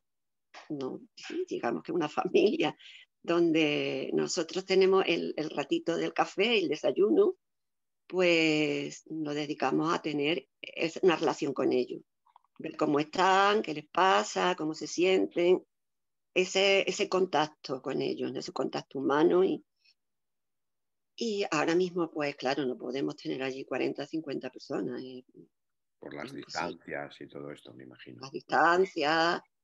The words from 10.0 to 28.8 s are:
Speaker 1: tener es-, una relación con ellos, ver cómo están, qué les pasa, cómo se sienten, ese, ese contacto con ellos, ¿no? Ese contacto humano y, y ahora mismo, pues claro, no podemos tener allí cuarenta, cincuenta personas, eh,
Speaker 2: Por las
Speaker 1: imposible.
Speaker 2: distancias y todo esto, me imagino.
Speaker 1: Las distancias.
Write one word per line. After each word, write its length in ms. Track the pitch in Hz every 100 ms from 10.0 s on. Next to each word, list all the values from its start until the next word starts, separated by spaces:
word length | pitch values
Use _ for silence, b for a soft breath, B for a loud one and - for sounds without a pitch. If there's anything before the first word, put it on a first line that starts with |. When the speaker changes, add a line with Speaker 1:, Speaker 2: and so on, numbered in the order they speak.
Speaker 1:
tener 460 | 160 147 143 175 - _
es-, 380 | - - 165 -
una 160 | 185 160
relación 360 | 151 147 147
con 200 | 127 131
ellos, 300 | 127 120 - - _ _ _ _ -
ver 180 | 156 -
cómo 220 | 151 147
están, 600 | 151 - 185 190 202 208
qué 120 | 202
les 140 | 151 151
pasa, 680 | - 190 202 214 190 185 180
cómo 180 | 156 156
se 120 | 156
sienten, 800 | - 185 190 196 165 175 185 - _ _ _ _ _ _
ese, 540 | - 185 190 196 196 -
ese 200 | 185 196
contacto 720 | 185 185 147 151 - - 135
con 200 | 139 143
ellos, 300 | 135 - 123
¿no? 80 | 131
Ese 140 | -
contacto 460 | - - 143 - 139
humano 440 | 135 143 175 175
y, 180 | 190 151 - _ b b _ _ _ _ _ _ _ _ _ _ _ -
y 260 | 233 202 196
ahora 240 | 151 147 170
mismo, 340 | 185 175 160
pues 280 | 160 143 -
claro, 280 | 127 143 131
no 120 | 127
podemos 400 | 123 131 147 143
tener 260 | 156 143
allí 220 | 131 131 -
cuarenta, 400 | 127 135 139 143
cincuenta 440 | 160 156 131 131
personas, 500 | - - 151 127 123
eh, 220 | 131 127 - - - _ _ _ _ _
Speaker 2:
Por 140 | 73
las 180 | 71 76
Speaker 1:
imposible. 140 | 69 67
Speaker 2:
distancias 760 | 78 85 - - 71 71 -
y 60 | 71
todo 240 | 71 71
esto, 220 | 73 -
me 100 | 64
imagino. 380 | 64 - - 120
Speaker 1:
Las 100 | 135
distancias. 1120 | - - 135 160 180